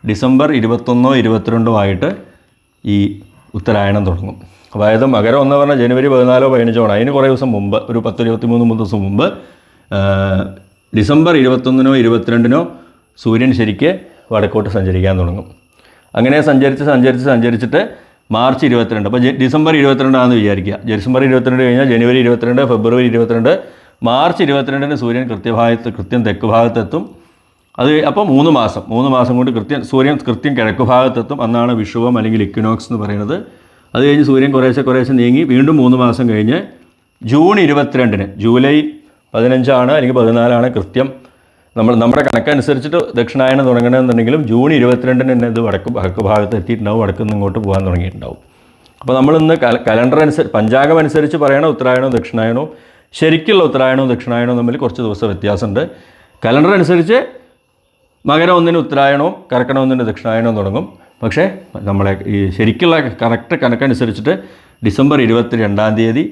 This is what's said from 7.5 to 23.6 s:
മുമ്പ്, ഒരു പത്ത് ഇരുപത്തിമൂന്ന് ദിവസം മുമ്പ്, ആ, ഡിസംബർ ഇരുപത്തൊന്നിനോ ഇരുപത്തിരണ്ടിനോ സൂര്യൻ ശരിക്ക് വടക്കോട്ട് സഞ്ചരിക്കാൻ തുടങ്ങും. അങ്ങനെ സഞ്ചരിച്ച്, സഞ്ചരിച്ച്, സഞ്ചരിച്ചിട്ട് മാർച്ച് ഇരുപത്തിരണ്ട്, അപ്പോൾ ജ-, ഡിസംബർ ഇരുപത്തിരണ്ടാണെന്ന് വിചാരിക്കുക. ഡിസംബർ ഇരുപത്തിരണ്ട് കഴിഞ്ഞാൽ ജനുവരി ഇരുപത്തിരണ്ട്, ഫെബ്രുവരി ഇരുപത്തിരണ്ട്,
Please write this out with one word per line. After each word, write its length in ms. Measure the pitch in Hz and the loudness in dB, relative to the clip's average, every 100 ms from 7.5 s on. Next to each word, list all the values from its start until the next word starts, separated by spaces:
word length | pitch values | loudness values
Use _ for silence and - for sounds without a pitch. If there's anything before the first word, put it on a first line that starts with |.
| 107 | -2
മുമ്പ്, 220 | 101 135 - | -2 -4 -4
ഒരു 80 | 117 113 | -4 -4
പത്ത് 160 | 104 117 | -4 -2
ഇരുപത്തിമൂന്ന് 520 | 113 117 117 117 110 | -2 -2 0 0 0
ദിവസം 200 | 104 107 98 | -4 -4 -2
മുമ്പ്, 200 | 101 175 - - _ _ _ _ 101 | -2 -2 -4 -20 _ _ _ _ -2
ആ, 40 | 98 98 98 95 98 - _ _ _ 110 | 0 0 0 -2 -4 -12 _ _ _ -2
ഡിസംബർ 360 | 104 147 165 160 | 0 2 2 2
ഇരുപത്തൊന്നിനോ 500 | 127 127 127 131 131 135 | 2 0 0 2 2 2
ഇരുപത്തിരണ്ടിനോ 600 | 113 117 117 117 117 143 170 - - _ _ _ | 2 0 0 0 2 0 -2 -12 -20 _ _ _
സൂര്യൻ 280 | 113 113 131 123 | -2 0 0 0
ശരിക്ക് 400 | 107 98 156 185 - - _ | -2 0 -2 -2 -12 -20 _
വടക്കോട്ട് 380 | 110 101 110 98 98 | -2 0 -2 -2 -2
സഞ്ചരിക്കാൻ 420 | 92 92 95 95 | -2 0 0 0
തുടങ്ങും. 260 | 87 95 92 - _ _ _ _ _ - | -2 -4 -12 -20 _ _ _ _ _ -2
അങ്ങനെ 200 | 123 147 151 | 2 2 2
സഞ്ചരിച്ച്, 340 | 135 139 135 147 | 2 2 0 0
സഞ്ചരിച്ച്, 340 | 131 131 123 139 | 2 2 2 0
സഞ്ചരിച്ചിട്ട് 500 | 120 117 117 120 147 214 - _ _ _ 110 | 2 2 -2 0 -2 -2 -10 _ _ _ 0
മാർച്ച് 300 | 127 127 147 | 0 0 0
ഇരുപത്തിരണ്ട്, 380 | 120 113 110 101 | 2 0 -2 -2
അപ്പോൾ 120 | 123 123 | 0 0
ജ-, 100 | - | 0
ഡിസംബർ 300 | 127 151 156 160 | 0 2 2 2
ഇരുപത്തിരണ്ടാണെന്ന് 560 | 139 131 131 131 127 120 | 2 2 2 2 2 2
വിചാരിക്കുക. 340 | 104 98 95 95 110 | 2 0 -4 -6 -4
ഡിസംബർ 320 | 107 92 127 135 | -4 0 0 2
ഇരുപത്തിരണ്ട് 340 | 127 127 127 | 2 0 0
കഴിഞ്ഞാൽ 240 | 127 123 127 | 2 2 2
ജനുവരി 260 | 117 120 127 117 | 2 2 2 2
ഇരുപത്തിരണ്ട്, 360 | 117 117 123 135 | 0 0 0 0
ഫെബ്രുവരി 360 | 113 113 123 123 | 0 2 2 2
ഇരുപത്തിരണ്ട്, 400 | 117 117 117 117 185 | 0 0 0 0 0